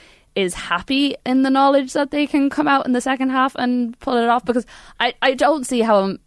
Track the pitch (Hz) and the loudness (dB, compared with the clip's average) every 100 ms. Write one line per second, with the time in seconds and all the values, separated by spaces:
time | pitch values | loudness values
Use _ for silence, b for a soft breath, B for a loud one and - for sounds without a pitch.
0 | b b b 202 185 - - 175 - 269 | b b b -4 -4 -4 -4 -4 -2 -2
1 | 277 - 254 262 269 269 277 277 262 294 | -2 -4 -2 0 2 2 4 2 0 -4
2 | 277 294 294 294 277 285 302 277 262 247 | -2 -2 0 0 0 0 0 0 0 -2
3 | 262 262 262 262 269 - 247 247 233 - | -2 -2 -2 0 0 -2 -2 -2 -4 -6
4 | - 240 233 240 - 240 - B B B | -4 0 2 0 0 -4 -4 B B B
5 | 247 - 269 262 277 311 247 247 226 208 | -4 0 0 2 2 2 0 0 2 2
6 | 196 190 | 2 -4